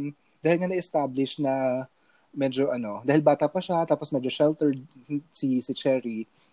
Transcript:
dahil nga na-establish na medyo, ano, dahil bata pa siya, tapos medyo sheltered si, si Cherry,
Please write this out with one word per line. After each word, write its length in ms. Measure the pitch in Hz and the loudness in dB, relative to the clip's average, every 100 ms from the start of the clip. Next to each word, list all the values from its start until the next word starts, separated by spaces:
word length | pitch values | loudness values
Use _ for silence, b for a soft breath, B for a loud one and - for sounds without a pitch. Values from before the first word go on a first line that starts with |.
| 143 - _ _ | -6 -10 _ _
dahil 160 | 160 170 | 2 2
nga 100 | 180 | 2
na-establish 680 | 185 175 160 139 131 135 - | -2 -2 0 0 0 -2 0
na 460 | 139 135 131 127 131 _ _ _ _ | 0 2 0 -2 -6 _ _ _ _
medyo, 400 | 143 135 127 135 | -2 -2 0 0
ano, 320 | 123 110 101 123 | 0 -6 -4 2
dahil 160 | 151 | 4
bata 240 | 151 143 147 | 4 4 2
pa 160 | 185 | -2
siya, 240 | - 170 165 | -2 -2 0
tapos 240 | 147 151 | -2 -2
medyo 160 | 139 127 | -2 -2
sheltered 540 | - 151 156 151 135 131 131 123 143 - | 2 2 2 0 0 -8 -20 -8 -8 -8
si, 320 | - 139 127 | -6 -2 -2
si 100 | 123 | -2
Cherry, 540 | 127 139 131 120 110 110 _ _ | -2 0 0 -2 -6 -8 _ _